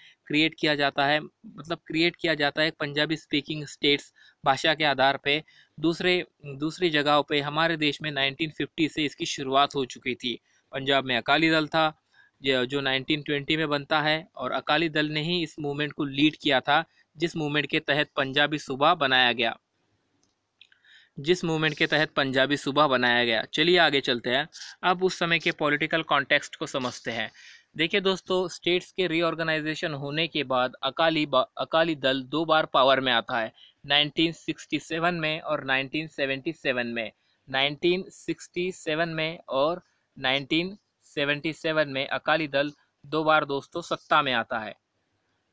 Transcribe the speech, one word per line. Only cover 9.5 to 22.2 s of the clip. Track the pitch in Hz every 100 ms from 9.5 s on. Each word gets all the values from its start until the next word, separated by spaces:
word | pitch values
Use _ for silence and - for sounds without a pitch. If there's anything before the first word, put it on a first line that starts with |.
| 135 143 143
हो | 127
चुकी | 123 131 120
थी। | 127 113 _ _ _
पंजाब | 143 135 139 131
में | 120
अकाली | 127 147 160
दल | 160 151
था | 160 156 - _ _ _ _
जो, | 135 131 123
जो | 139
नाइनटीन | 135 131 131 156
ट्वेंटी | 147 143 139 160
में | 156
बनता | 143 139 156
है, | 151 156 180 -
और | 127
अकाली | 123 - 151 165
दल | 151 151
ने | 151
ही | 156 175
इस | 151 -
मूवमेंट | 147 143 147
को | - 143
लीड | 139 151 -
किया | 147 131
था, | - 147 160 _ _ 151
जिस | 165 170
मूवमेंट | 147 147 143
के | 156
तहत | 156 147 147 -
पंजाबी | 135 135 147 151
सूबा | - 131 151 170
बनाया | 135 131 123
गया, | 117 113 - _ _ _ _ _ _ _ _ _ _ _ _ _ - _ -
जिस | 143 180
मूवमेंट | 170 160 156 147
के | 160
तहत | 151 156
पंजाबी | -